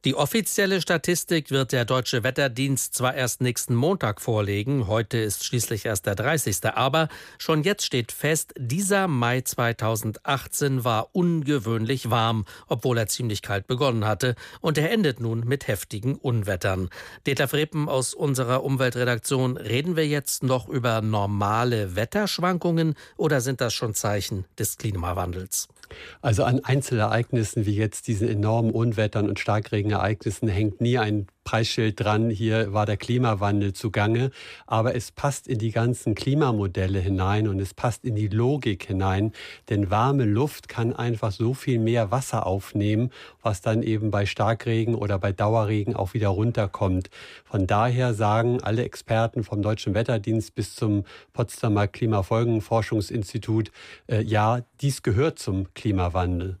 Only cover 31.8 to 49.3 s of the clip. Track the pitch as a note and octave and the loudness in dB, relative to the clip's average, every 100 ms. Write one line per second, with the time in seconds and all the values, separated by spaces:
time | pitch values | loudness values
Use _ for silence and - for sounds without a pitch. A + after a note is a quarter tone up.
31.8 | A2 G2+ G#2+ G#2+ A2+ G2 A2+ A2 G#2 G#2 | 0 2 2 2 2 2 2 2 2 0
32.8 | G#2 G2+ - B2 B2 G2+ G2+ G2+ G2+ F#2+ | 0 -2 0 2 2 2 2 2 0 -2
33.8 | A2 G#2 G#2 A#2 C3 - - - - A2+ | -4 0 2 2 0 -4 -20 -20 -2 0
34.8 | A2+ B2 - - C#3+ C3+ - A#2+ A2 A2+ | 2 -2 -6 -4 -2 -2 -4 -2 0 2
35.8 | A#2 A#2+ - G#2 - C#3+ C#3+ G#2+ G2 F#2 | 0 0 -2 0 0 2 2 2 0 0
36.8 | F#2 G2 F#2 F#2+ F#2+ G#2 G#2+ F#2+ G2 - | 0 0 0 0 2 2 0 0 -4 -2
37.8 | B2 - B2+ G#2 G#2+ G#2+ A#2+ D3 A#2+ G2 | -2 -2 -4 -2 0 2 2 2 -2 -4
38.8 | - F#2+ G2 F#2+ A2 - - - - G#2 | -4 0 2 2 0 -4 -18 -18 -2 0
39.8 | G2 G2+ B2+ C#3 A2 G#2 D3+ - - - | 2 2 2 4 2 2 0 -4 -10 -4
40.8 | A#2 B2+ A#2 A2 A2+ - A#2 C3 - A#2+ | -2 -2 -2 -2 -2 0 -2 -2 0 2
41.8 | A2+ A#2+ G#2 B2 - A2+ - G2 - G#2 | 2 2 2 0 0 -2 0 -2 -2 -2
42.8 | G#2 G#2+ B2+ - - - A2+ G#2 A#2 A2 | 2 2 0 -6 -20 -6 -4 -2 0 0
43.8 | - G#2+ G#2+ G2+ G2+ - G#2+ A#2 A#2+ A2+ | 0 0 0 0 -2 0 0 0 0 0
44.8 | A2 A2+ G2+ G2 G2 F#2 G#2 A2+ G#2+ A2 | 0 0 0 0 -2 0 2 2 2 0
45.8 | G#2 A2 F#2+ A#2 G#2 F#2+ A#2 A2+ G2+ - | 0 -2 -2 0 0 2 0 0 -2 0
46.8 | G2 F#2 - - - - _ G#2+ F#2+ G#2 | 0 0 -2 -16 -20 -20 _ -2 2 4
47.8 | B2 B2 B2 G#2+ G#2+ A2 A#2+ B2+ G2+ A2 | 4 2 0 2 2 4 2 0 0 0
48.8 | - - - A2+ A2+ | -2 -6 -2 0 2